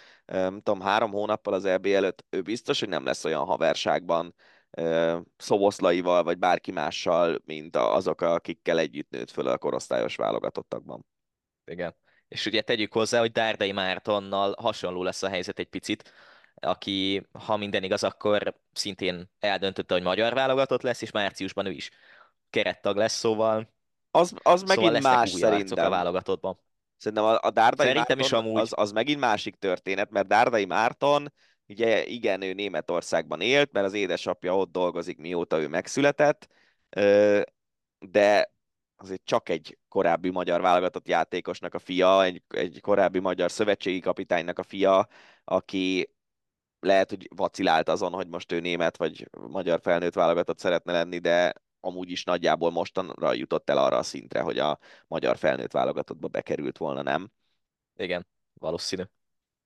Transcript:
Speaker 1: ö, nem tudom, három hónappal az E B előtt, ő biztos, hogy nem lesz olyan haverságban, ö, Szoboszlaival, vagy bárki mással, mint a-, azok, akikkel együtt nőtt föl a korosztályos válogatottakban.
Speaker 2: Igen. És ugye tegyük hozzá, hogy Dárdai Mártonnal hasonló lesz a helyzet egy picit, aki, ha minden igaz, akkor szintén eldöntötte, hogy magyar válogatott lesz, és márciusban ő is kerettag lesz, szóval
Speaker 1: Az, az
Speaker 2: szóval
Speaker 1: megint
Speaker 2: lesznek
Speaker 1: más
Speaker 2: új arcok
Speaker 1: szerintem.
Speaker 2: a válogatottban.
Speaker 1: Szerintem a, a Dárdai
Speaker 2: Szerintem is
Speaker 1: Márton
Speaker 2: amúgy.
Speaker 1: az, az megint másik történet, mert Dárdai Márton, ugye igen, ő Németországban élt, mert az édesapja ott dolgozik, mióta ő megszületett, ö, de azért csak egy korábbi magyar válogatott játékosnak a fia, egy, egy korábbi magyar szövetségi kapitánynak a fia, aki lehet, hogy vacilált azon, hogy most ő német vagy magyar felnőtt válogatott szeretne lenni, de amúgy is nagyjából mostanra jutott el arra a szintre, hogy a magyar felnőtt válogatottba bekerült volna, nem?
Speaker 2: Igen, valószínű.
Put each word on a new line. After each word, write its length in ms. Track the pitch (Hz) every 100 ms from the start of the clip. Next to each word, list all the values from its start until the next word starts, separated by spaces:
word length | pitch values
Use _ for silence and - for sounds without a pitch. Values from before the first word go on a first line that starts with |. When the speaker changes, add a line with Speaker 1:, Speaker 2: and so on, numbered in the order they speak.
| - - -
Speaker 1:
ö, 80 |
nem 280 | 92 92 101
tudom, 200 | 110 98
három 300 | 98 107 113
hónappal 420 | 98 107 107 101
az 120 | 95 95
E 120 | 92
B 80 | 95
előtt, 400 | 98 95 - _
ő 120 | 95
biztos, 380 | 90 117 - 139
hogy 100 | 104
nem 160 | 80 65
lesz 180 | - 80
olyan 200 | 78 78
haverságban, 880 | 73 80 - - 76 87 85 85 - _ _ _
ö, 500 | - 82 82 82 85 85 _
Szoboszlaival, 840 | - 107 101 - 95 90 90 87
vagy 140 | 85 90
bárki 340 | 90 87 -
mással, 680 | 90 76 - 92 85 85 76 -
mint 300 | 78 78 73
a-, 180 | 57
azok, 280 | 73 92 80
akikkel 580 | 85 85 - 85 - 82
együtt 300 | 78 65 -
nőtt 220 | 67 62
föl 160 | - 64
a 100 | 65
korosztályos 580 | 73 62 - 62 57 -
válogatottakban. 880 | 53 55 50 - - - - 58 - _ _ _ _ _ -
Speaker 2:
Igen. 300 | 87 85 - _ _ _
És 180 | - 107
ugye 160 | 107
tegyük 320 | - 120 104
hozzá, 260 | 117 110 120
hogy 120 | 113
Dárdai 400 | 117 113 104 98
Mártonnal 840 | 98 92 92 110 104 98 98 101 -
hasonló 440 | 113 107 90 90
lesz 200 | 92 -
a 60 | 95
helyzet 300 | 92 92 -
egy 100 | 87
picit, 420 | 92 - 107 - _ - - _ -
aki, 720 | 78 92 - 98 95 98 -
ha 260 | - - 104
minden 260 | 101 101
igaz, 200 | 92 101
akkor 520 | 98 - 104 104 92 - _
szintén 600 | - 104 92 92 87 90 _
eldöntötte, 540 | 104 95 95 92 -
hogy 100 | 90
magyar 300 | 90 95 117
válogatott 480 | 131 131 131 135 127
lesz, 200 | 123 117
és 100 | 110
márciusban 540 | 110 98 - 95 98 98
ő 60 |
is 180 | 73 - - _ - _ _ _
kerettag 460 | 113 92 92 104 101
lesz, 180 | 110
szóval 600 | - 117 107 110 110 110 _ _ _ _
Speaker 1:
Az, 220 | 160 175 -
az 160 | - 180
Speaker 2:
szóval 160 | 190 190
Speaker 1:
megint 160 | -
Speaker 2:
lesznek 220 | 117 135
Speaker 1:
más 200 | 123 110
Speaker 2:
új 80 | 92
arcok 180 | 110 104
Speaker 1:
szerintem. 260 | 95 95 90
Speaker 2:
a 40 |
válogatottban. 680 | 92 87 90 - 92 95 92 _ _ _ _
Speaker 1:
Szerintem 300 | 107 107 110
a, 120 | 113
a 80 | 110
Dárdai 380 | 107 113 135 143
Speaker 2:
Szerintem 320 | 131 120 135
is 100 | 127
Speaker 1:
Márton 200 | 117 113
Speaker 2:
amúgy. 120 | 113
Speaker 1:
az, 100 | 113 -
az 160 | 104
megint 280 | 107 127 147
másik 360 | 127 104 107 -
történet, 540 | 98 90 90 95 104
mert 180 | 104 95
Dárdai 380 | 104 123 117 95
Márton, 680 | 87 117 - 139 147 147 - _ _ _
ugye 380 | 104 113 101 -
igen, 360 | 117 110 95
ő 120 | 95
Németországban 880 | 95 101 80 - 87 - 85 76 76
élt, 300 | 107 143 143
mert 140 | 107 98
az 80 |
édesapja 640 | 104 92 87 95 90 90 95
ott 140 | 90
dolgozik, 460 | 90 90 85 85 -
mióta 420 | 80 87 85 80
ő 80 | 73
megszületett, 800 | 82 - - 143 - 147 - - _ _ _ _
ö, 520 | - 101 101 104 101 - _ _ _ _ _
de 520 | 92 101 101 101 - _ _ _ _ _
azért 260 | 95 95 -
csak 240 | 117 -
egy 280 | 82 78 - _
korábbi 420 | 98 87 82 90
magyar 320 | 92 87 87
válogatott 460 | 92 90 90 90 -
játékosnak 640 | 87 80 90 87 90 90
a 60 | -
fia, 440 | - 90 92 95
egy, 200 | 92 90 -
egy 340 | - 90 -
korábbi 380 | - 98 90 92
magyar 320 | 95 90 87
szövetségi 480 | - 104 98 95 92
kapitánynak 600 | 92 90 95 87 85 87
a 40 |
fia, 440 | 90 98 95 95 107 - - _
aki 640 | - 92 - 95 92 92 - _ _ _ _ _ _ _
lehet, 300 | 92 98 98
hogy 180 | 98 - 90
vacilált 540 | 90 - 92 80 80
azon, 240 | 87 92
hogy 140 | 90 87
most 240 | 87 -
ő 80 | 85
német 380 | 87 85 82 -
vagy 320 | 82 80 -
magyar 480 | - 57 87 90 82
felnőtt 320 | 98 87 87
válogatott 460 | 92 85 85 90 82
szeretne 320 | 95 85 -
lenni, 280 | 87 85 87
de 340 | 87 87 90 - _ _
amúgy 300 | 92 90 90
is 120 | 87
nagyjából 480 | - 87 85 78 85
mostanra 640 | 85 90 - 90 - 76
jutott 360 | 62 67 82 -
el 80 | 69
arra 200 | 67 64
a 60 |
szintre, 380 | - 67 - -
hogy 160 | 76 60
a 220 | 76 73 - - _
magyar 300 | 80 64 60
felnőtt 340 | 76 65 -
válogatottba 560 | 67 64 73 73 78 78
bekerült 500 | - - 76 67 -
volna, 240 | 78 69
nem? 300 | 69 76 95 _ _ _ _ _ _ -
Speaker 2:
Igen, 320 | 92 87 - _ _
valószínű. 500 | _ 80 85 - 92 90 _ _ _ _ _